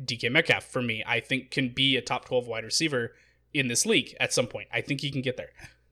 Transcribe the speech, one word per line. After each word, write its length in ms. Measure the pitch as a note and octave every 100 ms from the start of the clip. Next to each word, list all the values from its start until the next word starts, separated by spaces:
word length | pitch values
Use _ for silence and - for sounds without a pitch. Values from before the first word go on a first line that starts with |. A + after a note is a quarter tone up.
D 140 | B2+ A#2
K 100 | A#2+
Metcalf, 380 | D3+ E3 G2+ -
for 160 | C3
me, 220 | A#2+ A2 A2+
I 140 | A#2
think 300 | - C3 -
can 180 | D3 B2+
be 260 | B2+ C3+ B2+
a 60 |
top 240 | - B2+ -
twelve 220 | B2+ A#2+
wide 180 | A2+ A2
receiver 480 | - D#3+ B2+ A2+ - _ _ _
in 140 | D3 B2+
this 160 | A#2 G#3+
league 280 | F3+ - -
at 140 | B2
some 140 | - A#2+
point. 200 | G#2+ G#2
I 80 | A#2
think 180 | C3 C#3
he 80 | C#3+
can 120 | C3+
get 160 | B2 -
there. 140 | - - - _ _